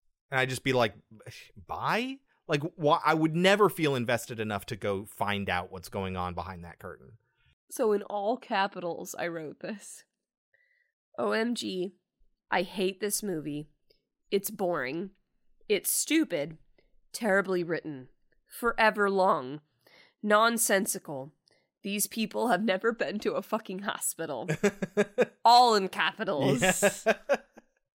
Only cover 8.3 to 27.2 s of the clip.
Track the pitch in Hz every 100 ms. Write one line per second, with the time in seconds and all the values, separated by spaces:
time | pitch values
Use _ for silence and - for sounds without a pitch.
8.3 | 247 - 202 202 185 175 - 185 - 170
9.3 | 165 151 - - 208 - - _ _ _
10.3 | _ _ _ _ _ _ _ _ - 208
11.3 | 214 240 226 214 185 190 - _ _ _
12.3 | _ - 180 185 - 185 - 208 - 208
13.3 | 160 147 147 151 _ _ _ _ _ _
14.3 | 196 202 214 180 165 123 160 190 - _
15.3 | _ _ _ - 202 - - - 311 302
16.3 | 160 156 160 _ _ _ _ _ - 220
17.3 | 196 190 185 170 160 156 135 127 _ _
18.3 | _ _ - 233 226 220 208 202 196 190
19.3 | 160 127 151 - _ _ - _ _ 208
20.3 | 208 226 226 - 196 190 190 - 139 139
21.3 | - _ _ _ _ 196 202 - 226 214
22.3 | 214 226 180 220 190 226 - 175 208 208
23.3 | 151 - 214 - 190 202 - - - 160
24.3 | 127 170 156 202 - - 208 202 - 240
25.3 | - 226 240 247 208 185 - 160 - 170
26.3 | 151 135 143 185 - 196 - - -